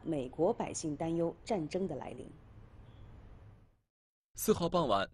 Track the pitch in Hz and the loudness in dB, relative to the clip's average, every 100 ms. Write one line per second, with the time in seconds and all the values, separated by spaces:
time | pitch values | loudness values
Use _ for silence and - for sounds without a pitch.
0 | - 151 127 - 175 240 175 - 160 143 | -2 -2 -2 2 2 4 -2 -4 -4 -2
1 | 165 170 170 - - 214 151 180 190 135 | 0 2 0 -2 -2 -2 -2 -2 -2 -4
2 | - - - - - - - - - - | -8 -10 -14 -16 -20 -20 -20 -20 -20 -18
3 | - - - - - - - _ _ _ | -18 -18 -18 -20 -20 -20 -20 _ _ _
4 | _ _ _ - - 208 170 175 143 98 | _ _ _ -2 2 4 4 4 4 4
5 | 95 | 2